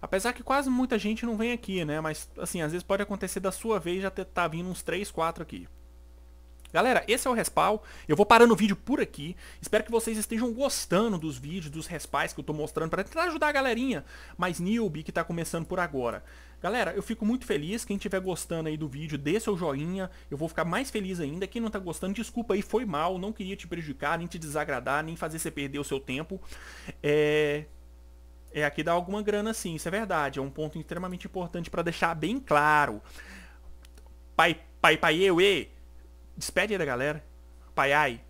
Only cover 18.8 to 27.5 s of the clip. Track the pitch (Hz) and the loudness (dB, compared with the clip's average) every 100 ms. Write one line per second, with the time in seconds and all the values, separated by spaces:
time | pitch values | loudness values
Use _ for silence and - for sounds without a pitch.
18.8 | 151 135 156 151 143 196 220 196 170 135 | -6 -6 -6 -4 0 0 0 -2 0 -2
19.8 | 156 190 185 - - 139 160 - 165 185 | -2 -4 -6 -10 -10 -6 -4 -2 0 0
20.8 | 269 220 190 180 143 160 190 240 226 208 | -2 -4 -4 -4 -4 -4 -6 -4 -4 -4
21.8 | 180 156 190 202 220 - 226 190 190 214 | -6 -6 -4 -4 -4 -6 0 0 2 -2
22.8 | 247 147 165 185 196 220 185 190 170 175 | 0 0 0 0 -4 -6 -8 -8 -8 -8
23.8 | 156 131 143 165 170 185 160 151 143 131 | -8 -4 -2 -2 -4 -8 -4 -4 -2 -2
24.8 | 127 143 160 165 165 160 - - 139 143 | 0 -2 -2 -6 -6 -4 -6 -4 -6 -4
25.8 | 143 139 135 131 160 190 - - - - | -4 -4 -4 -6 -6 -10 -10 -14 -16 -16
26.8 | - - 147 147 151 151 151 | -16 -4 2 4 4 4 2